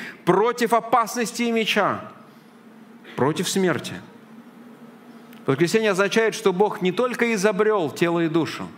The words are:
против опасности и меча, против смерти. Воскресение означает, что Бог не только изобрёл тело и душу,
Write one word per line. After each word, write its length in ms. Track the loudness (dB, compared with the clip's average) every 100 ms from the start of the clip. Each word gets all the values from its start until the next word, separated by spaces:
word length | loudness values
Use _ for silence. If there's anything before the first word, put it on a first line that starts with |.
| -14 -4
против 480 | 0 2 2 0 0
опасности 720 | 0 2 0 2 -4 -6 -2
и 80 | -2
меча, 580 | 0 0 0 0 -2 -8 -18 -20 -20 -20 -20 -20 -20 -20 -20 -14
против 340 | -2 -2 0 -2
смерти. 440 | 0 0 0 -4 -12 -16 -20 -20 -20 -20 -20 -20 -20 -20 -20 -20 -20 -20 -8 -4
Воскресение 440 | 0 2 2 2
означает, 440 | 2 2 2 0
что 200 | 0 0
Бог 260 | 2 0 0
не 100 | -2
только 420 | 0 -2 0 0
изобрёл 560 | 2 2 2 2 2 -2
тело 300 | 0 0 2
и 80 | 0
душу, 380 | 0 -2 -6 -12